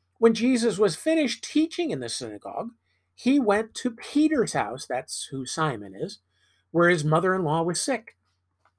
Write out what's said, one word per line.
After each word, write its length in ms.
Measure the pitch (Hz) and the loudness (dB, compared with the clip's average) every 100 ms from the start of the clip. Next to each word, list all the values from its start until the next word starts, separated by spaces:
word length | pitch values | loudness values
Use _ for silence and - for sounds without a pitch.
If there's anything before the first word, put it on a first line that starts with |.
| _ _ | _ _
when 160 | 226 | 4
Jesus 440 | 226 240 254 233 190 | 4 2 2 2 2
was 180 | 208 156 | 2 2
finished 480 | 311 320 269 - | 0 2 0 -4
teaching 460 | - 294 320 - 330 | -2 0 0 -2 -4
in 100 | 147 | -4
the 80 | 117 | -6
synagogue, 640 | - 117 104 - - 226 - _ _ _ | -8 -8 -10 -10 -8 -10 -14 _ _ _
he 240 | _ 247 285 | _ 2 2
went 360 | 214 202 226 | 4 2 0
to 160 | - 247 | -6 -6
Peter's 640 | 226 - 285 302 302 175 | -6 -4 2 2 2 0
house, 340 | 147 107 127 - | -2 -4 -6 -6
that's 400 | 131 - - - | -6 -6 -12 -10
who 140 | 135 127 | -10 -8
Simon 480 | - 156 113 101 | -2 -2 -2 -10
is, 240 | 95 175 - _ _ _ _ _ | -10 -10 -10 _ _ _ _ _
where 160 | 165 175 | 2 4
his 160 | 175 | 4
mother-in-law 580 | 151 160 185 190 160 160 | 2 2 2 0 0 0
was 180 | 165 170 | -2 -2
sick. 360 | - 247 - _ _ _ _ _ _ | -2 -4 -6 _ _ _ _ _ _